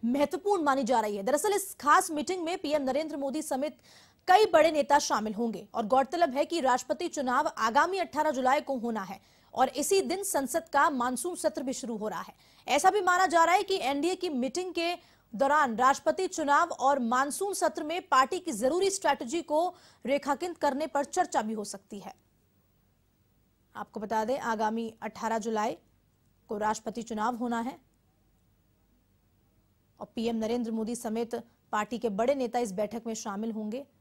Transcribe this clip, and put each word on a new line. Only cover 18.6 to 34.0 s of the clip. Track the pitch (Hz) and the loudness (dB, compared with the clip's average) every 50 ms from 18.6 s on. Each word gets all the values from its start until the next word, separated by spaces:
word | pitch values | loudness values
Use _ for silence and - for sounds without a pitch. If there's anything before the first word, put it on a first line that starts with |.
| 226 254 302 359 381 392 | 0 0 2 2 2 0
स्ट्रेटजी | 381 - - 311 285 - 302 233 269 349 320 | 0 0 0 0 0 0 -2 -4 -4 -6 -4
को | - 294 302 339 359 349 - - - _ _ _ | 0 0 0 0 0 -4 -8 -20 -20 _ _ _
रेखांकित | 233 277 285 - 269 285 - - 349 339 - | -2 -2 -2 0 -2 -4 -2 -4 -8 -6 0
करने | - 285 262 277 311 311 | 0 0 0 0 -4 -2
पर | _ 277 285 | _ -2 -4
चर्चा | 294 - 370 349 - - 294 | -2 0 -2 -2 0 0 -2
भी | 220 214 220 | -2 -2 -6
हो | 208 202 | -6 -8
सकती | - - 196 _ _ - 202 | -10 -12 -16 _ _ -16 -14
है। | - - - _ _ _ _ _ _ _ _ _ _ _ _ _ _ _ _ _ _ _ _ _ _ _ _ _ _ _ _ _ _ _ _ | -14 -16 -18 _ _ _ _ _ _ _ _ _ _ _ _ _ _ _ _ _ _ _ _ _ _ _ _ _ _ _ _ _ _ _ _
आपको | - 208 _ _ 220 | -14 -14 _ _ -10
बता | 208 208 226 220 220 | -6 -2 -2 -2 0
दें, | 214 262 - | -2 -2 -4
आगामी | - 233 226 214 226 214 220 226 233 220 226 _ | -2 -4 -2 0 -2 -2 -2 -4 -6 -8 -10 _
अठारह | - 220 220 - - 220 226 226 | -12 -12 -10 -6 -4 -2 -2 -2
जुलाई | 202 226 226 214 208 233 - - _ _ _ _ _ _ _ _ _ _ _ _ _ _ | -2 -2 -2 -2 -2 -2 -4 -6 _ _ _ _ _ _ _ _ _ _ _ _ _ _
को | 220 208 | -8 -4
राष्ट्रपति | 208 214 220 214 _ 233 196 233 226 | -2 -2 -2 -2 _ -10 -8 -8 -8
चुनाव | - 226 214 214 233 254 | -8 -6 -2 -2 -2 -2
होना | 220 247 240 233 233 | -2 -4 -4 -2 -4
है | 226 254 - - _ _ _ _ _ _ _ _ _ _ _ _ _ _ _ _ _ _ _ _ _ _ _ _ _ _ _ _ _ _ _ _ _ _ _ _ _ _ _ _ _ _ _ _ | -4 -6 -8 -12 _ _ _ _ _ _ _ _ _ _ _ _ _ _ _ _ _ _ _ _ _ _ _ _ _ _ _ _ _ _ _ _ _ _ _ _ _ _ _ _ _ _ _ _
और | 208 - _ | -18 -12 _
पीएम | - 226 233 233 | -4 -4 -2 -2
नरेंद्र | 220 220 214 233 247 240 226 | -2 -2 -2 -2 -2 -2 -4
मोदी | 220 220 220 214 240 | -4 -4 -4 -4 -6
समेत | 226 - 233 214 226 233 226 - - - _ _ _ _ _ - | -6 -6 -6 -4 -4 -4 -4 -6 -10 -10 _ _ _ _ _ -4
पार्टी | 214 214 208 247 220 | -4 -2 -2 -6 -4
के | - 233 | -4 -4
बड़े | 196 190 226 254 285 | -2 0 0 0 2
नेता | 277 254 226 233 247 | 0 -2 -2 -2 -2
इस | 240 214 185 | -2 -2 -2
बैठक | 180 214 208 214 233 226 233 | -4 -4 -4 -4 -8 -8 -8
में | 220 | -8
शामिल | 214 - 220 196 196 220 226 | -8 -8 -8 -6 -6 -6 -6
होंगे। | 220 220 214 214 214 262 285 _ _ _ | -6 -6 -6 -6 -8 -8 -10 _ _ _